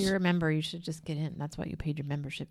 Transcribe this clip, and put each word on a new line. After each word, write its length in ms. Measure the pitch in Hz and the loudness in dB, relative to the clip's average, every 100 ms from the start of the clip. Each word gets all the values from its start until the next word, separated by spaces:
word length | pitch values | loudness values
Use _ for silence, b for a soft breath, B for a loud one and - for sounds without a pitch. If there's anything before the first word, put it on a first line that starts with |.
you're 120 | 190 196 | 6 4
a 20 | |
member, 320 | 180 175 160 | 4 4 4
you 100 | 156 | 2
should 220 | 156 170 | 0 -4
just 200 | 170 160 | -6 -6
get 140 | - 151 | -4 -2
in. 160 | 156 - | -2 -2
That's 200 | 147 - | -4 -4
why 80 | - | -4
you 100 | - | -2
paid 220 | 156 147 | -2 -2
your 80 | 143 | -2
membership 440 | 147 139 - - | -2 -2 -6 -8